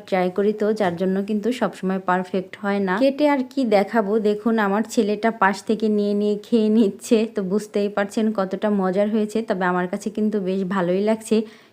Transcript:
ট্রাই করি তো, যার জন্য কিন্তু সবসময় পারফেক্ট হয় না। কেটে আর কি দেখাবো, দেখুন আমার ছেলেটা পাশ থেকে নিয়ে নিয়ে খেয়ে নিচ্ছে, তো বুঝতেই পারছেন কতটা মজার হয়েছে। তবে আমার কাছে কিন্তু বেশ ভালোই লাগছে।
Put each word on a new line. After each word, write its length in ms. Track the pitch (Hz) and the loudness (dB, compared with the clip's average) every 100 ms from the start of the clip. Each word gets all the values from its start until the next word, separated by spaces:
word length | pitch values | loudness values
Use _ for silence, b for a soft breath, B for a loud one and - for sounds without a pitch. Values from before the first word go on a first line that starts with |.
| - | -2
ট্রাই 220 | 185 180 | 0 0
করি 220 | 180 208 | 0 0
তো, 140 | 214 208 | 0 -2
যার 220 | 214 185 175 | 0 0 0
জন্য 200 | 190 190 | 0 0
কিন্তু 260 | 202 214 214 | -2 -2 -2
সবসময় 480 | 254 190 - 190 190 | -2 -2 -2 -4 -2
পারফেক্ট 520 | 190 180 185 190 180 - | 0 -2 -2 -6 -6 -8
হয় 240 | 202 202 | -4 -2
না। 140 | 190 190 | -2 2
কেটে 260 | 269 277 294 | 2 2 2
আর 120 | 285 254 | 2 -2
কি 120 | - | -2
দেখাবো, 480 | 233 202 202 233 196 220 | 2 2 4 0 0 0
দেখুন 360 | 208 208 233 226 | 0 0 0 0
আমার 240 | 202 208 220 | 2 0 0
ছেলেটা 400 | - 208 208 226 | 0 0 0 -2
পাশ 260 | 220 190 196 | 2 2 2
থেকে 240 | - 214 220 | -2 -2 0
নিয়ে 260 | 208 208 | 0 0
নিয়ে 220 | 208 208 208 | 0 0 -2
খেয়ে 260 | - 233 214 | 0 2 4
নিচ্ছে, 500 | 220 202 - - 226 220 | 4 2 0 0 2 2
তো 140 | 220 | -2
বুঝতেই 460 | 185 202 208 208 202 | -2 -2 -2 -2 -2
পারছেন 380 | 202 202 233 220 | -2 -2 0 0
কতটা 360 | 214 190 190 214 | 0 -2 -2 0
মজার 380 | 202 185 190 208 | 0 0 0 0
হয়েছে। 280 | 214 214 220 | 0 0 -2
তবে 220 | 226 185 | -2 0
আমার 220 | 185 180 180 | 0 0 -2
কাছে 200 | 202 226 | -4 -6
কিন্তু 260 | 208 214 208 | -2 -2 0
বেশ 200 | 185 190 | -2 -2
ভালোই 380 | 185 196 175 190 | -2 0 0 0
লাগছে। 340 | 208 220 - 220 214 B B | 0 -2 0 0 0 B B